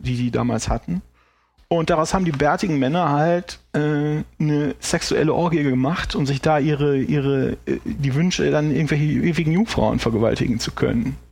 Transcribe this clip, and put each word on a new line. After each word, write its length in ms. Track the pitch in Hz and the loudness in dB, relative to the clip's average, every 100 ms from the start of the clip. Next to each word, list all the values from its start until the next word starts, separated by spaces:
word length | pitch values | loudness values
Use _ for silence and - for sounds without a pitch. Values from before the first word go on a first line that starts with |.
die 140 | 131 123 | -4 -2
die 140 | 123 | -2
damals 380 | 117 120 113 - | -2 -2 -2 -2
hatten. 320 | 117 - 180 - _ _ _ _ _ _ | -2 -2 -6 -6 _ _ _ _ _ _
Und 200 | 170 160 | 0 2
daraus 240 | 165 160 | 2 2
haben 120 | 196 | 0
die 80 | 175 | 0
bärtigen 480 | 139 147 175 - 147 | 2 2 2 0 2
Männer 300 | 127 175 160 | 2 2 2
halt, 500 | 143 160 175 180 - _ | 2 2 2 -2 -14 _
äh, 520 | 147 151 147 151 151 - - | -2 0 0 0 -2 -6 -2
eine 340 | 151 147 147 - | 0 2 0 -4
sexuelle 520 | - 170 - - 151 | -4 -4 0 0 2
Orgie 300 | 147 170 160 | 2 0 0
gemacht, 540 | 147 127 135 180 - - | 0 0 0 -2 -4 -2
um 100 | 139 | -2
sich 140 | 139 | 0
da 180 | 160 151 | 0 2
ihre, 400 | 147 143 147 135 | 2 0 2 0
ihre, 540 | - 151 139 135 131 - | 0 0 2 0 0 -4
äh, 140 | - - | -4 -6
die 300 | - - 143 | -4 -4 -2
Wünsche, 360 | 131 180 165 143 | 0 0 0 0
dann 240 | 151 151 | 0 0
irgendwelche 300 | 147 151 151 | 0 0 0
ewigen 480 | 151 127 170 160 156 | 0 0 0 0 0
Jungfrauen 480 | 170 226 - 110 117 | 0 0 0 0 0
vergewaltigen 580 | 117 110 113 117 127 113 | 0 2 0 0 -2 -2
zu 140 | - | -4
können, 440 | - 127 113 135 139 - | -2 -2 0 -4 -6 -10